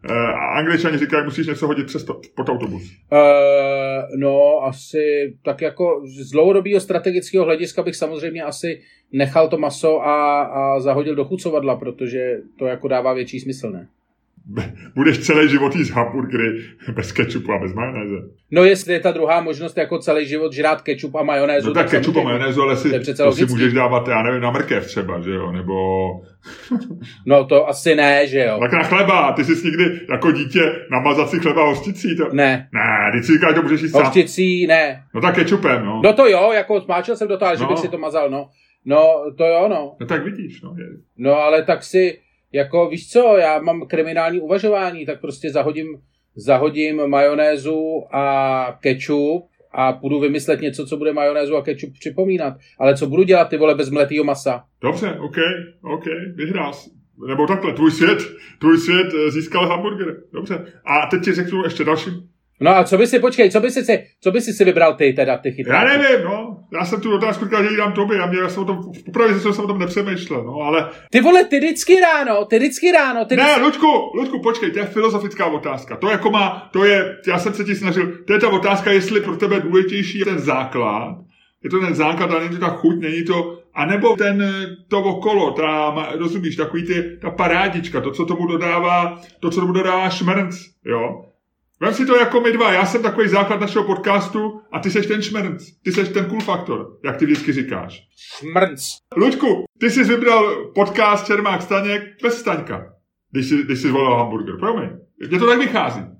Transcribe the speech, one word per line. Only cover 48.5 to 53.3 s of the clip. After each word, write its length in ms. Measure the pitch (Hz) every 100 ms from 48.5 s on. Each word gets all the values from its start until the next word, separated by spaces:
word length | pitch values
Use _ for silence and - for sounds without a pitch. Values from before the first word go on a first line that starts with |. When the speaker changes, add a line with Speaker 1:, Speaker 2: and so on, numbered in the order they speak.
| 131 127 -
Speaker 2:
kečup 640 | 147 135 135 147 143 175 - _ _
a 220 | - 131
půjdu 260 | 127 135 147
vymyslet 420 | 143 147 139 143
něco, 240 | 151 135 135
co 120 | 151
bude 160 | 151
majonézu 420 | 147 143 147 143 151
a 60 |
kečup 320 | 143 143 147 -
připomínat. 540 | 156 139 190 180 135 - _ -
Ale 160 | 135 139
co 100 | 143
budu 160 | 160
dělat, 260 | 185